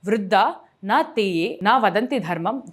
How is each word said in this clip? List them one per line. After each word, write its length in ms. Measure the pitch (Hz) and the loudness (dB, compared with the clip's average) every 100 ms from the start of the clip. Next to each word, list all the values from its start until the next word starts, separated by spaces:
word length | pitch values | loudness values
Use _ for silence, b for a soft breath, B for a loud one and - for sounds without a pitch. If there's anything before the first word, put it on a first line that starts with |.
| 185 | -4
వృద్ధ 280 | 220 196 196 247 339 b b | -4 2 2 2 -2 b b
నా 180 | 190 247 | 0 0
తేయే 560 | 311 - 202 170 180 - | 0 -2 0 0 -2 -2
నా 160 | 202 254 | 2 2
వదంతి 400 | 220 180 247 269 | 4 0 0 -2
ధర్మం 440 | 165 170 170 262 - | -2 -4 -4 -6 -8